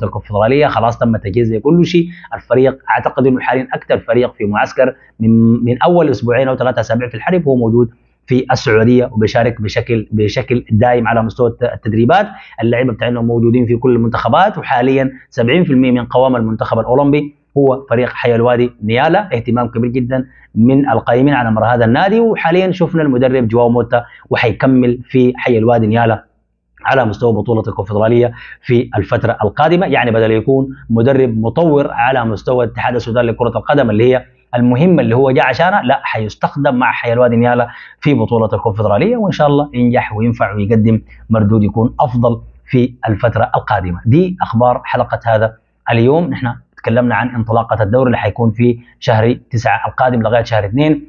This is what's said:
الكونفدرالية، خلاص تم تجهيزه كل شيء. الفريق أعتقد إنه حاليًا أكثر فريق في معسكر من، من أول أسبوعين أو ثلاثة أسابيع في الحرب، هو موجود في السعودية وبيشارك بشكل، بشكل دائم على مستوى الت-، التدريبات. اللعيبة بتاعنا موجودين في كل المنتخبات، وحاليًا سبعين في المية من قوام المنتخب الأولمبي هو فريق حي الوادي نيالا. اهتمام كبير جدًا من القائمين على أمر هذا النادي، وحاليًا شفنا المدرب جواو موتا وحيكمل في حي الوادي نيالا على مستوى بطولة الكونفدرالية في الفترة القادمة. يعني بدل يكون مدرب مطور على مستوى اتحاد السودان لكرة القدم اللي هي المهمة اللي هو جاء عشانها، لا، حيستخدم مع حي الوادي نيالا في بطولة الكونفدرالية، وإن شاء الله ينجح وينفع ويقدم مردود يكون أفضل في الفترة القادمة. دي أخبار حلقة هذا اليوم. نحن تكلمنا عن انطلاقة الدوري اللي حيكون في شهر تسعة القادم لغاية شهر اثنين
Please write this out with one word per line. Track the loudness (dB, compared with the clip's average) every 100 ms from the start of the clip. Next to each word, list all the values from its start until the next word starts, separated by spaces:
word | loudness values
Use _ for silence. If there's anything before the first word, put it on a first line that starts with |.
الكونفدرالية، | -4 -8 -6 -2 2 2 2
خلاص | 0 0 0
تم | -2 -2
تجهيزه | -2 -2 -2 0
كل | 2 2 2
شيء. | 2 0 -6 -14 -12
الفريق | -2 2 2 0 -2
أعتقد | -2 -2 0 0
إنه | 0
حاليًا | -2 -4 -4
أكثر | -8 -4 -4
فريق | 0 0 0
في | -2 -4
معسكر | -2 -2 0 -2 -2 _ -4
من، | 2 4 4 2
من | 0 0
أول | 2 2 2
أسبوعين | 0 -2 0 0
أو | 0
ثلاثة | -2 -2
أسابيع | -2 -4 -4
في | -6
الحرب، | -2 0 0
هو | 0
موجود | 2 2 0 -4 _ _ -2
في | -2 0
السعودية | -2 2 2 4 4 2
وبيشارك | -2 0 0 0 -2
بشكل، | -6 -4 -2 -4 -2
بشكل | -2 -2 -2 -2 -4 0
دائم | 0 2 2 0
على | 0
مستوى | -2 -2 -2
الت-، | -2
التدريبات. | -6 -6 -4 0 2 2 0 -8 -20 -4
اللعيبة | -2 0 -2
بتاعنا | -2 -4 -2
موجودين | -2 2 2 2 0
في | 0
كل | 2 2
المنتخبات، | 0 -2 0 2 0 -2
وحاليًا | -4 -2 0 0 -2 -6 _
سبعين | -4 0 2
في | 2
المية | 2 2
من | 0 0
قوام | 0 2 0
المنتخب | -2 -4 -2 -2
الأولمبي | 0 2 2 0 -2 -12 _ 0
هو | 2 0 -2
فريق | -2 -2
حي | -2 0 2
الوادي | 2 2 0 -2
نيالا. | -2 0 2 0 -2 -6
اهتمام | -2 -2 -2
كبير | -4 -4
جدًا | -2 -4 -4 -6 _ _ 0
من | 2 4 2
القائمين | 0 2 2 2
على | 2 0
أمر | 0 0
هذا | 2 2
النادي، | 2 2 2
وحاليًا | 0 0 0 0 0
شفنا | -2 -2 0
المدرب | 0 2 2 0 0
جواو | 2 2
موتا | 2 0 -2 -4 -16 -6
وحيكمل | -2 -2 0 2 2 2 -2
في | -2 2 2 0
حي | 0 0
الوادي | 2 2 2
نيالا | 2 2 -2 -6 _ _ _ _ _ -2
على | 0 0
مستوى | 0 0
بطولة | 0 -2 -2 -4
الكونفدرالية | -8 -6 -2 2 2 2 -2 -20 -14
في | -2 0 0 -4
الفترة | -2 -2 -2 -2
القادمة. | -4 0 0 2 0
يعني | 0 0
بدل | 0 2
يكون | 0 0 0 -2 -8 -4
مدرب | 0 2 2 0 0
مطور | -2 0 2 2 0
على | -2 -2 0 -2
مستوى | -4 -2 -2 -2
اتحاد | -4 -4 -4
السودان | -4 -2 -2
لكرة | 0 -2
القدم | -4 -2 0 2
اللي | 2 2
هي | 2 -2 _ -8 -2
المهمة | 0 2 2 2
اللي | 2 2
هو | 2
جاء | 2 0
عشانها، | 0 0 0
لا، | 0 -2
حيستخدم | -2 -8 -8 -6 -6 -2 -2 0
مع | -2
حي | -2 -2
الوادي | 0 2 2
نيالا | 2 0 -2 -6 -20 -6
في | 0
بطولة | 0 0 0 0
الكونفدرالية، | -2 -4 -2 0 0 0 0
وإن | -2
شاء | 0 2
الله | 2 -2
ينجح | -2 0 0 -2
وينفع | -4 -2 -2 -4
ويقدم | -2 0 2 2 0 -4 -14 -2
مردود | 0 2 2
يكون | 0 0 -2 -2
أفضل | -2 0 0 -2 -10 -20 -2
في | 0 0 -4 -4
الفترة | -2 0 0 -2 -2
القادمة. | -2 -4 -4 -4 2
دي | 2 2 -2
أخبار | -4 0 2 0 -4
حلقة | -4 -4 -4 -2
هذا | 0 0 -4 _ _ -2
اليوم. | 0 2 2 -2
نحن | -6 -8 -8 _ -10
تكلمنا | -2 0 0 -2
عن | -4 -4
انطلاقة | -2 -2 -2 -2
الدوري | 0 0 0
اللي | 0
حيكون | -4 -2 -2
في | 0 0 0 -8 _
شهر | -2 2 2 -2 -4
تسعة | -4 -2 -2 -4
القادم | -2 -2 0
لغاية | 0 0
شهر | 0 -2 -2
اثنين | 0 0 0